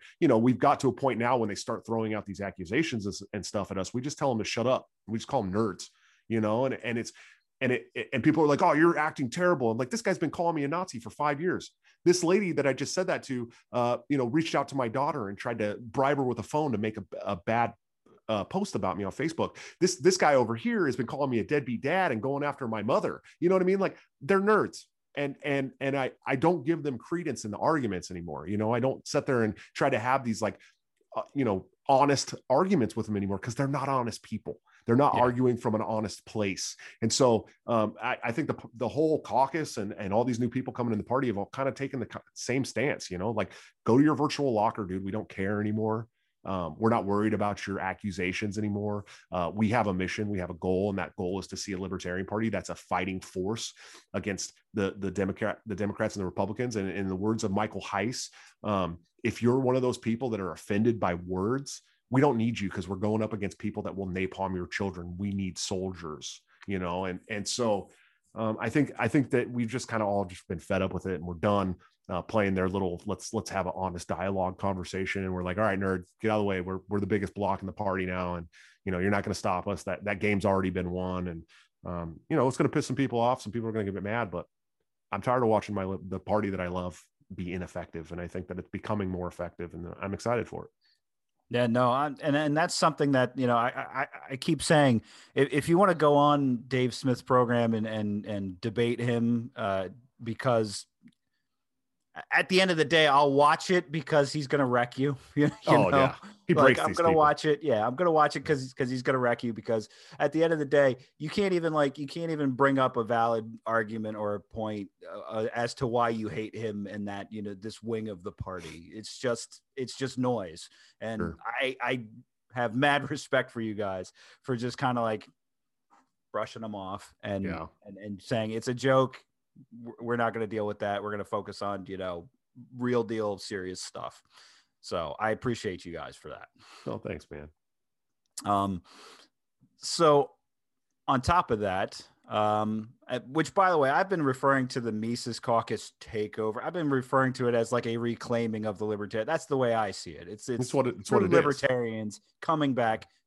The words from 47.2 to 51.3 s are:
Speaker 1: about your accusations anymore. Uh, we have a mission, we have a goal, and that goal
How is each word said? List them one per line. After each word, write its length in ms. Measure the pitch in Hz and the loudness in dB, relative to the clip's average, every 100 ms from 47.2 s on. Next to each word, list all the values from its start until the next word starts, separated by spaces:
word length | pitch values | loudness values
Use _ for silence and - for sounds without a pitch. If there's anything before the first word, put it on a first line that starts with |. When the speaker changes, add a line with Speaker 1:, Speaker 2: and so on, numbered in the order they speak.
| 107 | 2
Speaker 1:
about 340 | 101 104 98 - | 0 -2 -2 -6
your 120 | 95 | -4
accusations 800 | 95 92 104 90 92 92 107 101 | -4 -4 -6 -4 -4 -2 -4 -4
anymore. 480 | 107 101 104 104 - - _ | -2 -2 -2 -4 -8 -18 _
Uh, 200 | 90 85 | -4 -2
we 160 | 104 110 | 2 2
have 180 | 120 104 | 4 2
a 60 | |
mission, 360 | 92 90 - 104 | 0 -2 -2 -4
we 100 | 101 | -4
have 100 | 87 | -6
a 60 | 87 | -4
goal, 340 | 92 92 104 | 0 2 2
and 80 | 98 | -2
that 180 | 82 - | -4 -4
goal 220 | 90 | -4